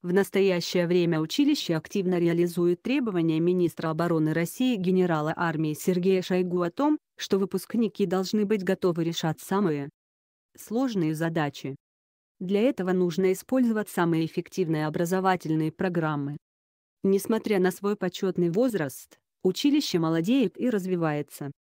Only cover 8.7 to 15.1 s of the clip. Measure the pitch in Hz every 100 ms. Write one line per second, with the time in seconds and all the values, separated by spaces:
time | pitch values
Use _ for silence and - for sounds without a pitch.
8.7 | 185 185 170 165 170 165 156 - 190 202
9.7 | 147 143 _ _ _ _ _ _ _ -
10.7 | 220 269 208 156 156 165 165 147 - 139
11.7 | 135 _ _ _ _ _ _ 180 202 240
12.7 | 277 185 190 180 160 190 185 - 262 247
13.7 | 214 202 - 170 160 160 - 170 - 170
14.7 | 156 156 151 170